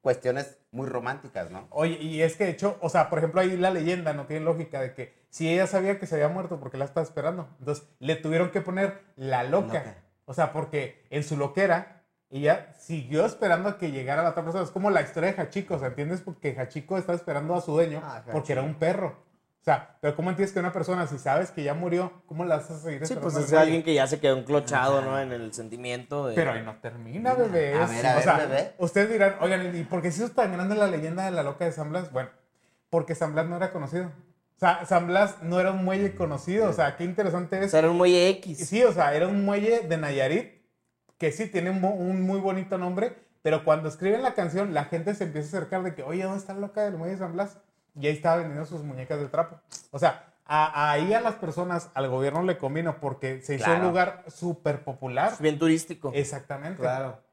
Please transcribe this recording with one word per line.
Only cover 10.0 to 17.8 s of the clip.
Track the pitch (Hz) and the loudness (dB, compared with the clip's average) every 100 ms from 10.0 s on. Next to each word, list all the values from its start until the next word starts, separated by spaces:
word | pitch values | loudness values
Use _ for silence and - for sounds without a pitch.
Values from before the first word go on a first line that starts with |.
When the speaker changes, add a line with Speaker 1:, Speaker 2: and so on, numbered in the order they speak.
| _ _ | _ _
Speaker 2:
O | - | -10
sea, | 135 151 | -2 0
porque | 151 151 147 127 - _ | 0 -4 -4 -4 -12 _
en | 147 | -6
su | 147 147 | -2 -2
loquera, | 139 180 196 170 - - _ _ _ | 0 2 4 4 0 -18 _ _ _
ella | 135 147 175 - - | 0 2 2 0 -20
siguió | - 165 123 151 | -8 -8 -2 2
esperando | 220 - 202 170 196 | 2 2 2 2 2
a | 202 | -2
que | 170 | -4
llegara | 135 131 147 | -4 -2 2
la | 170 | 2
otra | 170 | 0
persona. | 165 180 | -4 -4
Es | 175 | -4
como | 185 208 | 0 2
la | 175 | 2
historia | 143 170 175 | 2 0 -2
de | 190 | 0
Hachiko, | 151 196 190 | -4 -6 -4
o | 156 | -4
sea, | 131 | -4
¿entiendes? | 123 147 180 | -4 -6 -6
Porque | 185 160 147 131 | -8 -6 -6 -4
Hachiko | 127 151 - 190 | -8 -8 -4 -4
estaba | 180 | -2
esperando | 170 175 143 151 | -4 -2 -4 0
a | 175 | -2
su | 170 | 0
dueño | 151 | 2